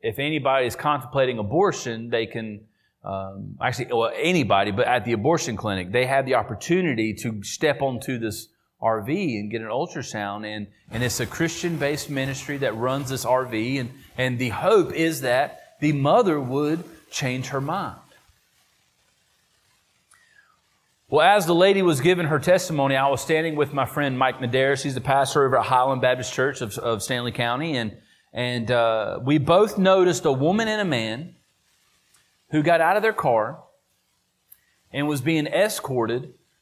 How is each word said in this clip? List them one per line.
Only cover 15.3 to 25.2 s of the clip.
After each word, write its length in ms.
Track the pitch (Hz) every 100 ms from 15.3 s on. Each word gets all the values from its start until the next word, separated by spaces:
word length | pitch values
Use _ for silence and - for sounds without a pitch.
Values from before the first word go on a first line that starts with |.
| 123 147 - - _
the 140 | 147
mother 440 | 143 143 214 196 147
would 460 | 123 135 147 170 - - _
change 380 | - 131 127 127
her 140 | 139
mind. 340 | 139 190 143 - - _ _ _ _ _ _ _ _ _ _ _ _ _ _ _ _ _ _ _ _ _ _ _ _ _ _ _ _ _ _
Well, 180 | 139 170
as 200 | 208 165
the 100 | 170
lady 260 | 190 196
was 200 | 180 139
giving 240 | 160 180 156
her 140 | 151
testimony, 580 | 175 180 180 151 135 135
I 100 | 139
was 140 | 131
standing 340 | - 156 165 147
with 160 | 143
my 140 | 143 123
friend 340 | 151 143 127
Mike 200 | 131 127
Medeiros. 440 | 123 131 135 135
He's 120 | 143 127
the 40 |
pastor 460 | 139 139